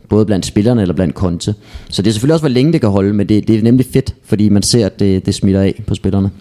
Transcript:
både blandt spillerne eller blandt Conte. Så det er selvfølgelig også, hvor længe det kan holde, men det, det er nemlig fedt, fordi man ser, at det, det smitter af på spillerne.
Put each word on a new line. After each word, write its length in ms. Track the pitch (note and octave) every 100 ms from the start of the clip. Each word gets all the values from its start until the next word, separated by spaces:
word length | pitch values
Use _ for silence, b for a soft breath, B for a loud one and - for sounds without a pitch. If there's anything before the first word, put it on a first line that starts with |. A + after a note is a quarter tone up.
| -
både 180 | G#2 G#2
blandt 200 | F#2+ -
spillerne 360 | - G#2 A#2+
eller 120 | F2+
blandt 200 | E2 F2+
Conte. 400 | - F#2 F2 - G#2 B B B
Så 140 | -
det 80 | G2
er 20 |
selvfølgelig 220 | G#2+ C3
også, 80 | D#3+
hvor 60 | D3+
længe 240 | B2 D3
det 80 | E3
kan 100 | A2
holde, 220 | G2 G2
men 160 | G#2 G2
det, 200 | G#2 -
det 100 | A2
er 40 |
nemlig 240 | A2+ B2+ B2+
fedt, 220 | C3 - -
fordi 240 | - G2+ G#2
man 140 | G2+
ser, 240 | - B2 F#2+
at 120 | -
det, 280 | G2+ F#2+ -
det 80 |
smitter 260 | G2 G2+ G2
af 220 | G2 - G#2+
på 80 |
spillerne. 360 | G2+ G2+ G2 G2 -